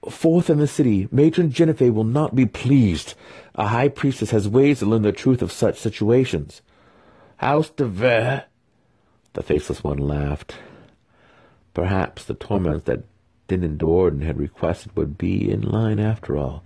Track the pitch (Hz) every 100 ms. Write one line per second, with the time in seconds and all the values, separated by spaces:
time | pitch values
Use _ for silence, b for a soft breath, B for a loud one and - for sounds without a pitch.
0 | - - 165 170 175 151 147 - 135 101
1 | 98 127 151 160 165 123 165 156 127 107
2 | 110 135 151 127 123 - 123 139 110 78
3 | - - B B B - 104 117 143 139
4 | 143 127 107 113 101 117 139 143 101 113
5 | 104 104 - 127 90 - 110 - 110 -
6 | 104 123 127 82 73 - _ b b b
7 | b b b b - 147 151 - 127 95
8 | 123 117 120 135 - _ _ _ _ _
9 | _ _ _ - - 76 - 71 73 71
10 | 71 73 71 76 - - B B B B
11 | _ b b b b b b - 92 95
12 | 87 - - - - 104 87 76 76 62
13 | - _ _ _ _ 92 87 76 80 85
14 | 92 73 76 69 71 _ 82 82 - -
15 | 78 - 92 95 98 104 104 107 110 104
16 | 107 110 - 73 67 76